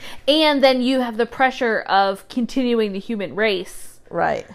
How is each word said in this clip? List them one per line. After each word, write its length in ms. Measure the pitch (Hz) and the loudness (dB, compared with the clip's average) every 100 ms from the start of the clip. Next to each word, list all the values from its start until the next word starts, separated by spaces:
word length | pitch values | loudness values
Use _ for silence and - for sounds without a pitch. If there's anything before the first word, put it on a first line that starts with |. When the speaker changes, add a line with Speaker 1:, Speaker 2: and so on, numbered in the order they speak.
| - - - | -16 -6 2
Speaker 1:
And 360 | 311 302 277 | 4 4 4
then 180 | 262 254 | 4 4
you 160 | 247 262 | 2 0
have 160 | 240 220 | 0 -2
the 80 | 226 | -2
pressure 540 | - 262 254 240 208 | 2 0 2 0 0
of 460 | - 196 196 196 - | 2 2 2 -2 -6
continuing 640 | 254 226 277 247 233 208 | -4 -2 -2 0 0 0
the 60 | 190 | -4
human 360 | - 214 175 165 | -6 -6 -6 -2
race. 640 | 220 185 185 - - - - | 0 0 -6 -14 -18 -18 -8
Speaker 2:
Right. 360 | 170 160 - - | -2 -2 -2 -8